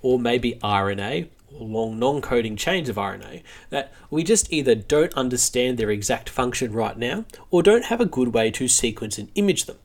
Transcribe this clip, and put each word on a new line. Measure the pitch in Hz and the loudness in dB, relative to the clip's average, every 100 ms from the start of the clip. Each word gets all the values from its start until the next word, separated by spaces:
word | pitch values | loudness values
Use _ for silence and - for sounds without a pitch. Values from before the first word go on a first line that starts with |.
or | 131 127 | 2 2
maybe | 120 123 120 117 | 4 2 0 -2
R | 107 101 98 | 0 2 2
N | 98 | -2
A, | 101 151 170 _ _ | -4 -4 -6 _ _
or | 143 113 | -14 -6
long | 110 113 110 | -2 -2 0
non-coding | 123 143 - 123 113 107 | 0 0 0 0 0 -4
chains | - 185 139 | -2 -2 -2
of | 104 | -4
R | 98 | -4
N | 98 | -6
A, | 101 87 - - - | -14 -18 -20 -20 -8
that | 143 135 - - | -6 -6 -14 -6
we | 151 | -4
just | 170 220 - | 2 2 2
either | 160 131 | 0 2
don't | 113 - 147 160 | 2 4 2 2
understand | 143 127 120 - 123 123 123 | 0 -2 0 0 0 0 0
their | 107 | 0
exact | 104 98 113 - | -2 0 -2 -4
function | - 123 120 123 | -2 -2 -2 -4
right | 107 110 - | -2 -4 -2
now, | 120 175 226 - - | -4 -4 -8 -16 0
or | 175 | 4
don't | 170 226 | 6 4
have | 226 226 | 2 0
a | 226 | 0
good | - 127 | 2 0
way | 113 110 | 2 0
to | 110 127 | 0 0
sequence | - 120 107 110 - | 2 0 -4 -8 -8
and | 104 | -6
image | - 202 175 - | 0 2 2 -2
them. | - | -10